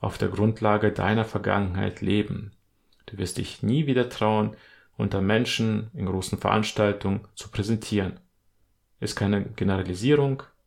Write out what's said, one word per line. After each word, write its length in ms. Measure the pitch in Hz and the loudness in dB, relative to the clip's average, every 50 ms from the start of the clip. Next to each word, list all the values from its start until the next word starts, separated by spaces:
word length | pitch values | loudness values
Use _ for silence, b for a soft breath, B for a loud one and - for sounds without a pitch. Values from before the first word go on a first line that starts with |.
auf 180 | - 104 - - | -6 -4 -2 -2
der 100 | 104 95 | -2 -2
Grundlage 640 | 92 95 104 110 110 - 110 107 104 104 107 104 | 0 2 2 2 2 2 2 2 4 4 4 2
deiner 320 | - - 98 98 107 113 107 | 2 2 0 2 2 2 0
Vergangenheit 760 | - - 101 95 98 98 101 101 95 87 95 101 98 - - | -2 -4 -4 0 0 0 0 0 -2 -2 -2 -2 -4 -4 -4
leben. 520 | 101 95 98 104 104 - - 98 110 104 - _ _ _ _ _ _ _ _ _ - | -2 0 0 0 0 -2 -4 -8 -8 -12 -16 _ _ _ _ _ _ _ _ _ -20
Du 120 | - 107 98 | -14 -8 -8
wirst 200 | 98 - - - | -6 -6 -6 -6
dich 240 | 101 - - - | -8 -8 -8 -4
nie 240 | - 104 123 156 151 | -2 0 2 2 2
wieder 220 | 139 127 123 120 123 | 2 2 2 0 0
trauen, 480 | - - 110 107 107 107 107 110 B B B B B B B B B | 0 0 2 2 4 4 2 0 B B B B B B B B B
unter 240 | - 110 98 101 98 | -2 -2 0 0 2
Menschen 720 | 95 98 107 113 123 - - - 113 110 107 107 110 110 - | 2 4 4 4 2 2 0 0 0 2 0 -2 -4 -6 -8
in 120 | 147 101 | -6 -4
großen 320 | 92 92 95 92 - 104 - | -2 -2 -4 -4 -4 -4 -2
Veranstaltungen 880 | - 104 101 107 107 - - - 107 104 101 - - 98 98 98 - - - | 0 2 2 2 0 0 2 2 2 2 2 0 -2 -2 -2 -2 -4 -10 -18
zu 160 | - - - | -18 -16 -8
präsentieren. 680 | - 107 98 107 117 107 - - 107 101 95 90 - - _ _ _ _ _ _ _ _ _ _ _ _ _ _ _ - | -6 -4 -2 0 0 -2 -2 -2 -2 0 0 -2 -6 -10 _ _ _ _ _ _ _ _ _ _ _ _ _ _ _ -8
Ist 160 | - - - | -8 -6 -2
keine 280 | - 104 101 104 101 - | 0 0 2 2 0 -2
Generalisierung, 960 | - - - 98 98 95 95 90 87 90 92 110 135 151 147 139 139 131 135 - - _ _ _ | -4 -4 -2 0 0 0 0 -2 -4 -4 0 2 4 4 4 4 2 0 -4 -8 -14 _ _ _